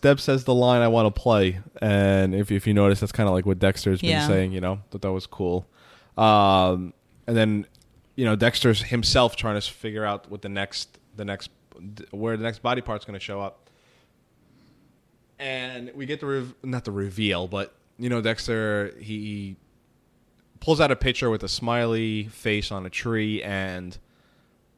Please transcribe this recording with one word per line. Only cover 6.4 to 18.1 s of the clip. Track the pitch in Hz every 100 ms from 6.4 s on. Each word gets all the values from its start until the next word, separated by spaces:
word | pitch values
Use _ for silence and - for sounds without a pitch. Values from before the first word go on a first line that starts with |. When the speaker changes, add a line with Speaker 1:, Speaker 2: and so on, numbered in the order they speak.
| 101 95 92 92 92 - _ _ -
Speaker 1:
and | 117
then, | 110 104 - _ _ _ _ -
you | 120
know, | 107
Dexter's | 117 - 123 107
himself | - 123 110 135 120 -
trying | 117 104
to | -
figure | - 113 107
out | 104 101 -
what | 101
the | 101
next, | 98 98 - - _ _ 104
the |
next, | 101 98 - _ _ - 92 104 101
where | 101 110 113
the |
next | 113 107
body | 120 123
part's | 120 107 -
gonna | 98
show | - 101
up. | 98 - _ _ _ _ _ _ _ _ _ _ _ _ _ _ _ _ _ _
And | 135 131 127 127 123 139
we | 135
get | 151
the | 143
rev-, | 135 123 -
not | 131 127
the | 113
reveal, | 101 98 92 107 90 90
but, | 98 98 _ _ _
you |
know, | 123